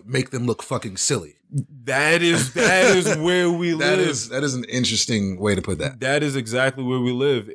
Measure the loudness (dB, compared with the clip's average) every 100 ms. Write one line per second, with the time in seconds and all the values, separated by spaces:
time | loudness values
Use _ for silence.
0 | -4 -4 -4 -4 -2 -4 -4 -6 -6 -4
1 | -2 -2 -4 -16 _ -6 -6 -10 -4 0
2 | 2 4 4 2 0 2 4 6 6 4
3 | 2 0 2 2 2 0 0 0 2 2
4 | 0 -2 -6 -4 -2 -4 -4 -2 0 0
5 | 0 0 0 0 0 0 -2 -4 -6 -4
6 | -2 0 0 -2 -4 0 0 0 -2 0
7 | 0 0 0 0 -4